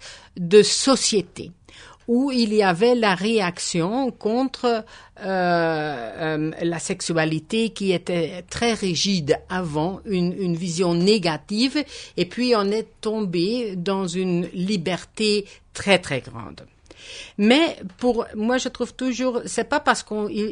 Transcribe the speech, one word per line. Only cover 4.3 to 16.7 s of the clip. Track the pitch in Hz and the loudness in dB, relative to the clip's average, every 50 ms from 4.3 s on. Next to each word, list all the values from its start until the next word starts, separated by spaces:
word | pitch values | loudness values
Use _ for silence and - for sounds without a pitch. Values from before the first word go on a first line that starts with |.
| 220 247 269 262 - - - | 0 0 0 -2 -4 -2 0
euh, | 247 233 220 214 - - - - - - - 208 | 0 0 0 -2 -8 -16 -20 -20 -20 -18 -10 -6
euh, | 190 190 185 180 175 175 170 165 165 160 156 151 151 147 123 117 110 101 - 165 156 156 151 156 156 160 - 170 | -2 0 0 2 2 2 2 2 2 0 0 -2 -4 -4 -6 -8 -10 -8 -6 -4 -2 -2 -2 -2 -2 -4 -2 -2
la | 170 170 160 | -2 -2 -2
sexualité | - - 196 180 - - 170 165 160 160 160 156 156 - - 226 226 226 | -4 -6 -6 -6 -4 -4 0 0 0 0 0 -4 -4 -2 -2 0 0 0
qui | 226 - 196 190 | -2 -2 0 0
était | 180 170 180 - 180 170 165 170 190 180 175 - | 0 0 0 -2 -2 -2 -2 -2 -4 -8 -12 -10
très | - - 233 233 226 | -6 -2 0 0 0
rigide | 208 - 190 175 139 - 190 202 180 147 139 156 - - - | 0 -2 -2 0 0 0 0 0 0 2 0 0 0 -2 -6
avant, | 185 185 185 165 147 151 151 175 196 - - | -6 -4 -4 -4 -2 -2 -2 -2 -4 -6 -6
une, | 254 202 180 175 175 180 180 | -4 -2 0 0 0 -2 -2
une | 196 180 170 | -2 -2 -2
vision | 160 180 185 165 160 185 175 170 | -2 -4 -4 -2 0 0 2 2
négative, | 170 175 196 214 226 170 175 156 151 - - 208 214 240 269 254 302 285 - - - - - - | 2 4 4 4 4 4 0 -2 -4 -6 -6 -2 0 0 0 0 -2 -4 -4 -8 -18 -18 -10 -4
et | - 175 | -4 -4
puis | 180 - - 247 254 240 | -4 -2 -2 2 2 4
on | 214 202 196 | 2 2 2
est | 208 220 214 214 - - | 0 -2 -4 -6 -10 -8
tombé | - 220 214 220 214 190 170 170 170 190 226 254 240 214 185 | -6 -4 -2 -2 -2 -2 0 0 0 0 0 -2 -2 -4 -6
dans | 185 175 202 196 190 190 | -6 -4 -2 -2 -2 -2
une | 180 165 185 185 185 175 170 180 - - | -4 -2 -2 -2 0 0 0 -2 -4 -6
liberté | 185 180 190 214 196 151 190 180 165 - - - - 220 214 208 208 202 - - - _ _ - | -6 -4 -2 -2 -2 -2 -2 -4 -4 -6 -10 -6 -2 0 2 2 0 -2 -4 -12 -20 _ _ -14
très, | - - 202 196 180 | -6 0 2 2 2
très | 180 - 143 127 | 2 0 -6 -6
grande. | - - - 113 110 85 73 - - - | -6 -8 -14 -14 -14 -14 -16 -18 -20 -20